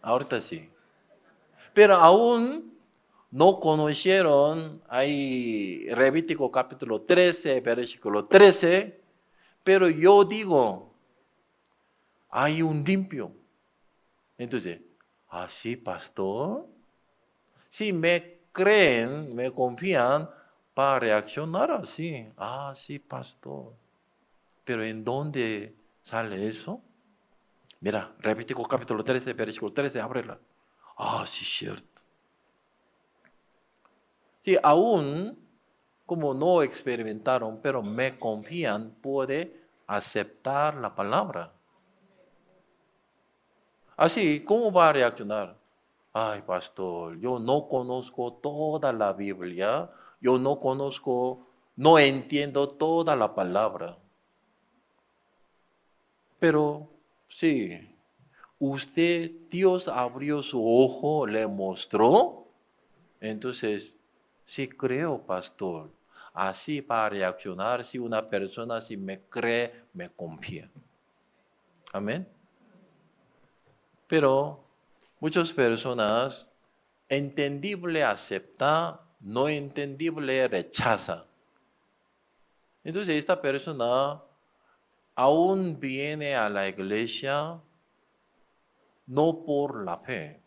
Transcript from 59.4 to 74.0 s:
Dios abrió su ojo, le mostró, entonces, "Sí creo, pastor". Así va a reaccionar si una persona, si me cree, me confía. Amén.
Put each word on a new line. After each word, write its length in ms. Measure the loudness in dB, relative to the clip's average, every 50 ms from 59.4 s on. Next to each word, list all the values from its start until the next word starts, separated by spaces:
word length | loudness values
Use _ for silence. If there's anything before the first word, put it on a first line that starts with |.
| -16 _
Dios 380 | -4 2 2 4 2 2 -2 -4
abrió 540 | -4 -4 -4 -4 -6 -8 -6 -4 -4 -4
su 200 | -6 -6 -4 -2 0
ojo, 600 | 4 6 6 6 6 2 -4 -4 -2 -2 -2 -2
le 200 | -2 -2 -2 -2
mostró, 1000 | -2 -4 -6 -6 -6 -6 -10 -10 -4 2 4 6 8 8 6 4 2 -4 -14 -20 _ _ _ _ _ _ _ _ _ _ _ _ _ _ _
entonces, 760 | -10 -10 -8 -8 -8 -10 -8 -6 -4 -4 -4 -6 -8 -16 _ _ _ _ _ _ _ _ _ _ _
"Sí 220 | _ -10 -10 -10 -10
creo, 560 | -10 -6 -6 -4 -4 -2 -4 -4 -6 -8 -6
pastor". 640 | -8 -8 -8 -8 -12 _ -8 -8 -8 -8 -10 -12 -18 _ _ _ _ _ -20 -20 -16 _
Así 460 | -4 -4 -4 -4 -8 -8 -8 -8 -8
va 260 | -4 -4 -2 -2 -2
a 20 | -2
reaccionar 720 | -2 -2 -2 -4 -4 -6 -12 -12 -8 -6 -4 -4 -4 -4 -6
si 140 | -10 -10 -10
una 300 | -8 -4 -4 -4 -4 -4
persona, 520 | -6 -4 -4 -6 -8 -12 -10 -8 -8 -8
si 160 | -8 -10 -12
me 240 | -12 -10 -10 -12 -12
cree, 640 | _ _ -8 -4 -2 0 0 0 -2 -4 -8 -18 _ _ _
me 160 | -16 -16 -16
confía. 600 | _ -14 -14 -14 -14 -14 -14 -14 -14 -14 -16 -20 _ -20 _ _ _ _ _ _ _ _ _ _ _ _ _ _ _ _ _ _ _ _ _ -12
Amén. 360 | -10 -8 -6 -6 -6 -8 -10 -14 _ _ _ _ _ _ _ _ _ _ _ _ _ _ _ _ _ _ _ _ _ _ _ _ _ _ _ _ _ _ _ _ _ _